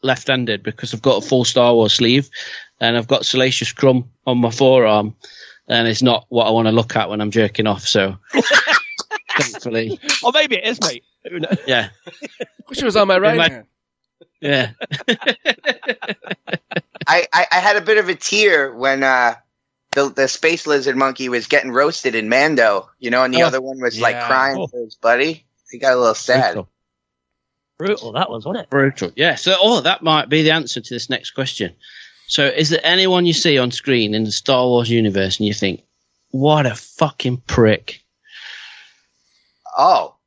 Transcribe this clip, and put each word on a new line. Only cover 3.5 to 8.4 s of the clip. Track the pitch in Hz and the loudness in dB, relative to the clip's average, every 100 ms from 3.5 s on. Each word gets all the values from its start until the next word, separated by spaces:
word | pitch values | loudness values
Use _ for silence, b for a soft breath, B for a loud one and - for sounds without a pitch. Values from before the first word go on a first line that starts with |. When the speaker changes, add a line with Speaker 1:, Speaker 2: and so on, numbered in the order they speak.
| 127 113 | 0 -6
Speaker 1:
Crumb | - 139 127 123 _ - | 0 2 2 -2 _ -4
on | 123 | 0
my | 120 | 0
forearm, | 113 135 131 113 107 104 - B B B B _ | 2 4 6 4 2 0 -8 B B B B _
and | 120 117 | 0 0
it's | 110 | 2
not | 127 113 _ | 2 2 _
what | 120 110 | 0 2
I | |
wanna | 113 113 | 2 2
look | 113 117 113 | 2 0 -2
at | 92 | -2
when | 107 | -2
I'm | 107 | -2
jerking | 113 107 - 107 | 0 0 0 -2
off, | 98 - | -2 0
so | 107 98 98 | 0 0 -4
<laughs> | _ 277 | _ -2